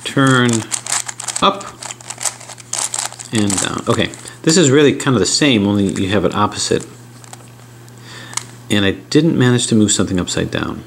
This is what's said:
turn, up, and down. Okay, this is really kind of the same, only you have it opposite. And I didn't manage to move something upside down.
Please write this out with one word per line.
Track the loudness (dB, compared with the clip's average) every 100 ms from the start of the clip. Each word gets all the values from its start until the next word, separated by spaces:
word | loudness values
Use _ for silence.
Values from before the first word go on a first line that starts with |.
turn, | -2 2 4 4 4 0 -4 -8 -6 -6 -6 -12 -10 0
up, | 0 0 -12 -16 -16 -16 -16 -8 -8 -8 -18 -20 -12 -8 -6 -6 -8 -12 -4
and | -2 0 -2
down. | -2 -4 -2
Okay, | 0 -2 -6 -18 -4
this | 0 4
is | 4
really | 6 4
kind | 2 0 2
of |
the | 2
same, | 2 2 4 2
only | 2
you | 0 0 0
have | 0 0
it |
opposite. | 0 -2 -2 -2 -4 -4 -18 -20 -20 -20 -20 -20 -20 -20 -20 -20 -20 -20 -18 -14 -14 -14 -20 -2
And | 2
I | 2
didn't | -2 2 2 4 4
manage | 4 4 2
to |
move | 4 4
something | 2 0 -2
upside | -2 -4 -2
down. | -4 -6 -8